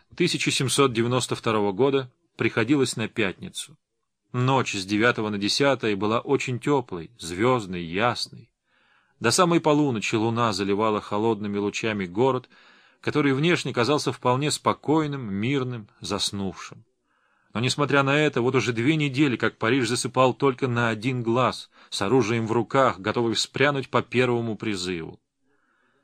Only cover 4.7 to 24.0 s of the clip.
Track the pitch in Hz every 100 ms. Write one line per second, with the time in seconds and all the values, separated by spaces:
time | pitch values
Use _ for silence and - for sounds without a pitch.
4.7 | 101 92 104 120 113 107 101 101 - 139
5.7 | 127 113 98 107 117 - 131 - 120 147
6.7 | 143 123 90 80 - 82 87 123 127 92
7.7 | 90 85 90 120 107 - - - _ _
8.7 | _ _ _ _ _ 113 - 175 170 160
9.7 | 147 143 110 - 113 113 113 117 95 101
10.7 | 101 110 104 - 104 113 104 104 101 101
11.7 | - 113 104 90 95 131 127 - - -
12.7 | _ _ _ 120 147 143 131 165 165 135
13.7 | 120 117 147 - - 127 127 147 - 113
14.7 | 104 - 160 151 139 110 98 117 139 127
15.7 | 120 104 _ 101 101 - 101 95 - -
16.7 | 113 _ _ _ _ _ _ _ 107 127
17.7 | - 135 143 135 147 151 131 123 127 107
18.7 | 113 123 160 143 131 147 110 110 - 113
19.7 | 135 113 120 123 127 131 117 139 123 131
20.7 | 117 117 110 123 127 113 120 117 - -
21.7 | _ - - 101 131 107 117 113 117 104
22.7 | 139 123 98 101 123 117 101 - - 143
23.7 | 139 123 120